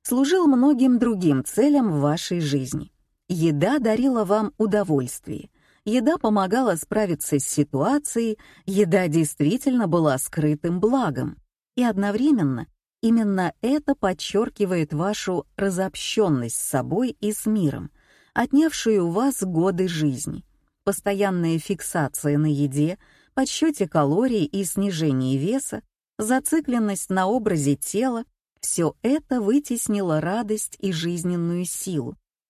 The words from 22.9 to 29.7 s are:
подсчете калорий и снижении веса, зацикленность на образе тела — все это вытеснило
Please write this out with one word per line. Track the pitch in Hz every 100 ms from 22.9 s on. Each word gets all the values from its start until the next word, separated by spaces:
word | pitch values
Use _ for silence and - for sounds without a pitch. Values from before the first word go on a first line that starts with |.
| 196 _ _ _
подсчете | 269 262 - 320 294 180
калорий | 165 139 175 262 214
и | 147 196 190
снижении | 190 202 160 156 131 131 135
веса, | 170 269 - 220 - _ _ -
зацикленность | 214 262 - 320 294 240 208 190 -
на | 190 185
образе | 247 208 165 139 139
тела — | - 202 262 233 - _ _ _
все | - - 160 -
это | 233 302 - 254
вытеснило | 202 285 294